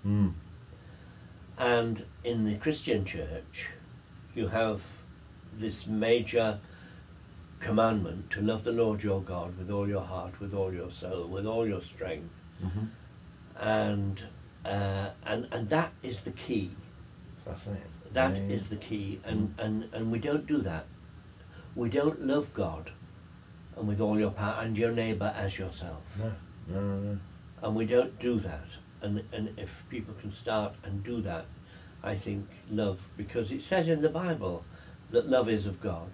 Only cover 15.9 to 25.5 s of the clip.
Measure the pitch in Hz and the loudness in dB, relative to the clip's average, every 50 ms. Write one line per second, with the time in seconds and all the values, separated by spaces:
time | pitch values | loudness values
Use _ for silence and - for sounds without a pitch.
15.9 | - - - 92 92 - - - - - - - 120 104 92 - - - - - | -4 -8 -6 -6 -6 -4 -6 -8 -8 -8 -4 0 0 0 0 -2 -6 -12 -14 -16
16.9 | - - - - - - - - - - - - 82 - - 101 101 98 - - | -16 -18 -18 -18 -16 -16 -16 -16 -16 -12 -10 -10 -10 -8 -6 -6 -6 -6 -6 -10
17.9 | - - - - 104 131 131 92 95 98 98 101 101 101 - - 107 - - - | -14 -14 -12 0 4 4 6 6 4 2 0 0 0 0 0 -2 -6 -6 -4 -4
18.9 | 110 104 98 98 - - - 113 110 107 98 - - - 107 107 107 110 113 - | -2 -2 -2 -2 -4 -6 -4 0 2 2 2 2 0 -2 0 0 0 0 -2 -2
19.9 | - 110 113 113 113 113 127 147 147 151 - - 151 135 104 90 82 78 - - | -4 -2 0 2 2 2 2 2 2 2 2 2 2 2 2 2 -2 -4 -6 -8
20.9 | - - - - - - - - - - - - - - - - - 120 120 113 | -14 -16 -16 -18 -18 -18 -18 -18 -18 -18 -18 -16 -16 -16 -16 -10 -4 -2 0 2
21.9 | 120 139 143 156 151 - 139 131 139 151 147 - - - 95 82 78 78 - - | 4 6 6 6 4 4 2 4 4 4 2 0 -2 -2 -2 -2 -2 -6 -8 -10
22.9 | - - - - - - - - - - - - - - - - - - 107 104 | -12 -14 -16 -16 -16 -18 -18 -18 -18 -18 -18 -18 -18 -18 -16 -14 -8 -2 0 0
23.9 | 104 101 110 104 107 107 107 98 101 101 104 104 - - 113 113 110 104 117 117 | 2 4 4 4 6 6 4 4 2 2 0 0 0 0 0 0 2 4 4 4
24.9 | 113 113 113 113 107 95 104 110 - 107 101 98 | 4 4 2 2 2 2 2 0 0 0 0 -2